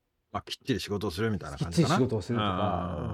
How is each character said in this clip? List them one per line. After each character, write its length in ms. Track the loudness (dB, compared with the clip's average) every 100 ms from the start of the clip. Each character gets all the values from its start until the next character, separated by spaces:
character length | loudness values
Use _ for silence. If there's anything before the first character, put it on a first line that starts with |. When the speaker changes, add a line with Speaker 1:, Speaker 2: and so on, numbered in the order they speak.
| _ _ _
Speaker 1:
ま 100 | -8
あ、 20 |
き 120 | -8
っ 20 | -8
ち 120 | -2
り 60 | 0
仕 100 | 0
事 160 | -2 -2
を 40 |
す 100 | 0
る 80 | 0
み 80 | 0
た 100 | -4
い 20 |
な 60 | -4
感 140 | -2
じ 120 | 2
か 60 | 4
な。 60 |
Speaker 2:
き 20 | 4
っ 20 |
ち 20 |
り 40 |
仕 60 | 2
事 60 | 0
を 40 |
す 100 | -2
る 60 | 0
と 60 |
か、 520 | 0 2 0 0 -2 -4
Speaker 1:
う 20 |
ん 40 |
う 20 |
ん 40 |
う 20 | -4